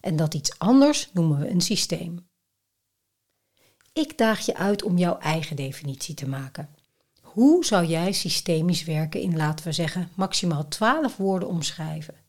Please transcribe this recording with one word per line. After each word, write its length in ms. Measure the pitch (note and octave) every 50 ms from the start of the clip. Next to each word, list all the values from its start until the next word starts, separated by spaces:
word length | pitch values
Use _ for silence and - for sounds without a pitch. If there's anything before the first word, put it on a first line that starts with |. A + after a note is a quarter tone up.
En 160 | - - D#3+
dat 180 | D3+ D#3+ D3+ -
iets 240 | D3+ - - - -
anders 520 | - F#3 B3 C4+ C#4 D4 D4 - - - _
noemen 260 | F3+ E3 D#3+ D3+ C#3+
we 100 | D3+ -
een 120 | - F3
systeem. 640 | F3 - G#3+ - - - E3+ E3 E3+ E3+ E3+ F3 - _ _ _ _ _ _ _ _ _ _ _ _ _ _ _ _ _ _ _ _ _ _ _ _ _ _ _ _ _ _ _ _ _ _
Ik 260 | D#4 D#4 D4 - -
daag 280 | A3+ A3 A3 - -
je 100 | - -
uit 260 | - F3+ G3+ G#3 G3+ -
om 160 | - F3+ F3
jouw 200 | F3+ F3 E3+ -
eigen 380 | - D#3 D#3 E3 D3+ - D#3
definitie 580 | C#3 C#3 C3+ C3+ - - C#3+ C3+ - - - D#3
te 140 | - C#3 C3
maken. 400 | C3+ C3+ C3+ C3+ _ - D#3+ - - _ _ _ _ _ _ _ _ _
Hoe 440 | _ - - G3+ A#3 C#4 D#4+ F4+ F4
zou 220 | - A3+ F#3+ E3+
jij 260 | D#3+ E3 D#3+ E3+ F#3+ G3
systemisch 720 | F3+ - F3 - - - - E3+ D#3+ D#3+ F3 F3 - -
werken 360 | E3 D#3 D3+ D#3 D#3 - -
in, 160 | - F#3+ E3
laten 280 | D#3 D3+ D3+ D#3 D#3 -
we 80 | E3+ D3+
zeggen, 380 | D#3+ E3+ D3+ - F#3 F3 E3+ -
maximaal 540 | - F#3+ F#3+ - - - F3+ D#3+ C#3+ D3+ D3
twaalf 480 | - - G#3+ A3 C4 D#4+ D#4 B3+ -
woorden 320 | - F#3+ G3 G3 F#3 F3 -
omschrijven? 680 | F#3 E3 D3+ - - - D#3+ D#3+ D#3 D#3 D#3 - - _ _